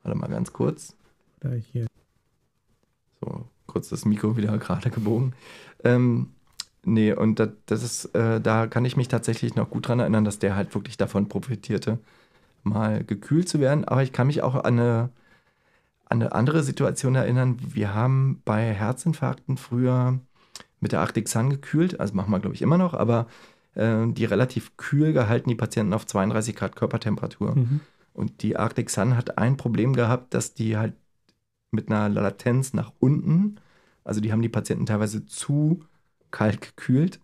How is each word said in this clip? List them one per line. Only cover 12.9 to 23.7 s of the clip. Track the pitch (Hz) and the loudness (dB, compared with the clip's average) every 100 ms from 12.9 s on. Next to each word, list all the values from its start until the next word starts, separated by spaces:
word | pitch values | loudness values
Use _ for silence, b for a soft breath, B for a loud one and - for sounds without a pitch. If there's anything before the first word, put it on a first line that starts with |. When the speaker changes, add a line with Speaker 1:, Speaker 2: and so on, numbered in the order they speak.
| 107 | -2
Speaker 1:
gekühlt | - 101 - 151 180 | -4 -6 0 0 2
zu | 151 | 2
werden. | 135 147 - | 2 2 2
Aber | 127 | 0
ich | 131 | 0
kann | - 127 | 2 0
mich | 147 | 2
auch | - 127 | 0 0
an | - 120 | 2 4
eine, | 120 117 120 b b b b b b b b b _ | 4 2 0 b b b b b b b b b _
an | 117 | 0
eine | 110 | 0
andere | 87 123 160 | 2 2 2
Situation | 135 135 139 - 131 131 | 0 0 -2 0 0 2
erinnern. | 113 123 127 120 | 2 2 0 -2
Wir | - - 104 | -6 -4 -2
haben | 101 123 135 135 - - | 0 2 2 0 -2 -2
bei | 107 113 | 0 0
Herzinfarkten | 101 107 131 - 156 131 127 - 131 | -2 -2 -2 -2 -2 -4 -4 -6 -6
früher | - 120 127 127 127 127 - B B B B B | -2 0 2 2 2 -2 -6 B B B B B
mit | - | -2
der | 87 | 0
Arctic | 87 - 110 | 0 -2 -2
Sun | 113 127 | 0 0
gekühlt, | 139 - 151 180 180 | -2 -2 0 0 0
also | - | -4
machen | 101 95 | -2 0
wir, | 98 | 0
glaub | 101 | -2
ich, | - | -2
immer | - 170 | 2 4
noch, | 180 | 2
aber, | - 110 117 117 B B B B | 0 0 0 -2 B B B B